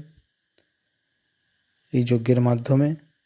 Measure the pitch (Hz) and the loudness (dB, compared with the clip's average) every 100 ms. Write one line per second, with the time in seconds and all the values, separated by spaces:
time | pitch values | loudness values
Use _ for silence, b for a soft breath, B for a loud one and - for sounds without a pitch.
0 | - _ _ _ _ _ _ _ _ _ | -8 _ _ _ _ _ _ _ _ _
1 | _ _ _ _ _ _ _ _ - 127 | _ _ _ _ _ _ _ _ -6 -4
2 | 120 120 117 123 123 120 123 135 147 160 | 0 -2 2 2 2 0 0 0 0 -4
3 | _ _ | _ _